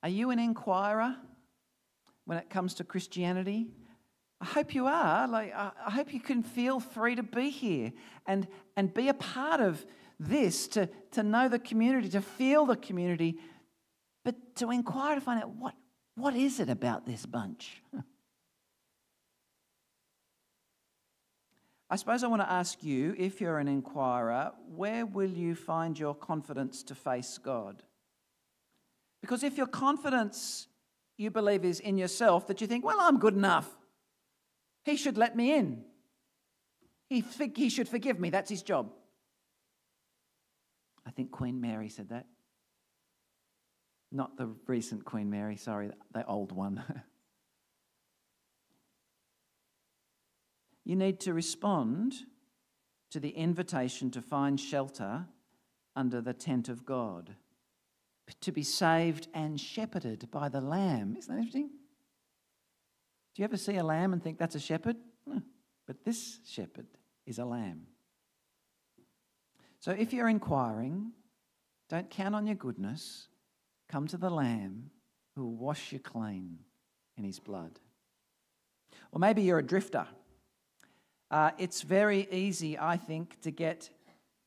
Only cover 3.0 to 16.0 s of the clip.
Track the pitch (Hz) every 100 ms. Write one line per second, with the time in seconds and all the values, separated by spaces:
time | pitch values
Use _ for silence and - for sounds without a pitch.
3 | 185 180 175 180 185 208 226 - - -
4 | _ _ _ _ 185 294 294 269 254 320
5 | 175 175 254 226 208 - 202 - 226 220
6 | 277 269 - 247 226 - 247 262 240 226
7 | 233 247 220 233 277 277 233 156 113 -
8 | - - - 196 190 - - - 196 -
9 | 262 277 - 254 285 320 208 156 - -
10 | - _ 151 277 208 - - 214 180 -
11 | - - 208 220 254 233 240 220 233 262
12 | 196 196 196 - 262 294 285 240 - 185
13 | 180 170 165 165 - - _ _ _ _
14 | _ _ 240 247 - - 233 247 240 254
15 | 285 294 269 233 233 226 247 - _ _